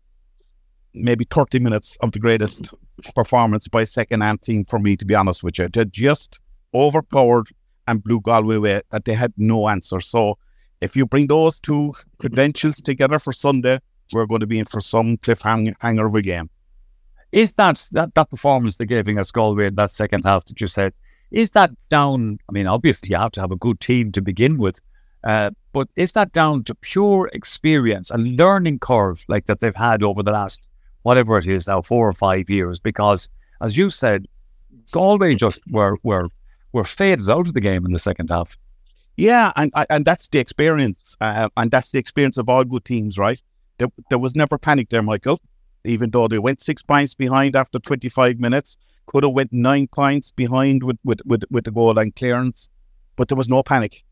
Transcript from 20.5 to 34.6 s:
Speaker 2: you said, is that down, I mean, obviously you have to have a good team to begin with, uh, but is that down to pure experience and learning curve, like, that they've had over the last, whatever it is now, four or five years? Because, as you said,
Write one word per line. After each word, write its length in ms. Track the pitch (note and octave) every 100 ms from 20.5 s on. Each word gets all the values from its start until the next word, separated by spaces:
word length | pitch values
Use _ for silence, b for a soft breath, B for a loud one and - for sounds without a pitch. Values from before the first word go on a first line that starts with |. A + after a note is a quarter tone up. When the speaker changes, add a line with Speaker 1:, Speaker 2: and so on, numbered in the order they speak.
| -
Speaker 2:
you 60 | G2+
said, 260 | - G2 - _ _ -
is 200 | A3 A3+
that 220 | G#3 E3 A#2+ -
down, 480 | D3+ C#3+ C3+ A2 G#2 -
I 60 |
mean, 140 | G2+ F#2+
obviously 420 | A2+ D3 - F#2+
you 80 | F2+
have 160 | A2
to 80 | G2
have 100 | F#2
a 60 | F2+
good 240 | A#2+ G#2
team 320 | - B2 G#2+
to 80 | F#2+
begin 380 | G2 F#2 B2 D3
with, 200 | G2 - _ _ _ _ A2
uh, 260 | G#2+ G#2 - _
but 160 | C3+ C3+ -
is 160 | F3+
that 180 | A3 F#3+
down 320 | E3+ D#3 C#3+
to 120 | - -
pure 540 | - F#3 G3+ G3 F3+
experience 760 | - - - D#3 D3+ A#2 G2 F2
and 280 | A#2+ A#2+ B2
learning 420 | F#3 G3 E3 C3+
curve, 460 | - A#2 G2 E2+ -
like, 200 | G#2 -
that 120 | G2+
they've 160 | A2+ G#2
had 260 | A#2 G#2+
over 200 | G#2 G2+
the 80 | G2+
last, 340 | G#2+ G2 - _ _ - -
whatever 360 | A#2+ B2+ A2 G#2
it 80 | F2+
is 220 | F#2+ F#2
now, 140 | F#2+
four 260 | - A#2+ A2
or 60 |
five 360 | F2 G2 F#2+ F#2
years? 300 | G2 F2+ F2+
Because, 480 | A2 - G#2 G2 - - _ -
as 160 | A2+ A#2+
you 140 | G3
said, 360 | - A#2+ G2 G2 _ _ _